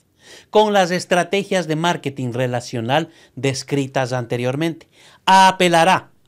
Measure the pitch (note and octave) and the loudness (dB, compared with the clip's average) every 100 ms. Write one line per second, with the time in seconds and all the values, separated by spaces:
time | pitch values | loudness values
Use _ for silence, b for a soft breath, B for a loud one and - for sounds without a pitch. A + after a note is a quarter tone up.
0 | _ B B B B G#3+ G#3+ G3+ F3+ F3+ | _ B B B B 2 4 2 0 -2
1 | F3 F3+ E3+ G3 G3 F#3+ D#3+ D#3 E3+ E3 | -4 -4 -2 -4 -2 -4 -2 -2 -2 -2
2 | C#3 C3 B2+ A#2 B2+ A#2+ - B2 A2+ D3 | -6 -8 -6 -4 -4 -4 -8 -8 -2 -2
3 | E3 B B - C3+ C3 - C#3 C3+ C3+ | -2 B B -6 -4 -4 -4 -4 -2 -4
4 | B2+ B2+ A#2 B2 B2 C3+ E3 D#3+ - b | -4 -4 -6 -4 -4 -4 -6 -6 -16 b
5 | b b - F#3+ F#3+ F#3 F3+ E3 E3+ F3 | b b 4 6 6 4 2 4 4 2
6 | - _ | -2 _